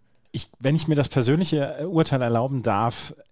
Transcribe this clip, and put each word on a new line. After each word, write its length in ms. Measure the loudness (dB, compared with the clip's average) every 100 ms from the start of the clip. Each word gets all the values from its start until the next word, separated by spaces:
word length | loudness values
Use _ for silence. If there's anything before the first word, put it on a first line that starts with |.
| _ _ _
Ich, 140 | -10 -10 -4
wenn 160 | 0 0
ich 100 | 2
mir 80 |
das 140 | 0 2
persönliche, 680 | 0 2 2 2 0 -2 -4
äh, 40 | -2
Urteil 360 | 0 2 0
erlauben 400 | 2 2 0 -2
darf, 540 | 0 0 0 -2 -10 -14 _